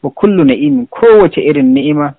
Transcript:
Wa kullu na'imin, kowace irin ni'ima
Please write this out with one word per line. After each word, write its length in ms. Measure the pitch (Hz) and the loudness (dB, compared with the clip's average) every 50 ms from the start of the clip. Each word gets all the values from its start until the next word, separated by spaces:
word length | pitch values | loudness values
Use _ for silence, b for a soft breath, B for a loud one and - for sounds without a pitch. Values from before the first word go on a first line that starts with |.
| - | -10
Wa 80 | 143 | -12
kullu 340 | - - - 208 202 185 160 | -6 -2 -2 0 0 2 0
na'imin, 420 | 135 127 - 143 147 139 127 120 | 0 0 0 -2 -2 -2 -2 -4
kowace 500 | - - - - 233 220 214 190 165 - | -6 -6 0 2 4 4 4 4 2 0
irin 380 | - - 147 151 147 131 127 127 | -2 -2 -2 -2 0 0 0 0
ni'ima 400 | 139 139 147 151 147 147 143 143 | 0 -2 -2 -4 -4 -4 -6 -8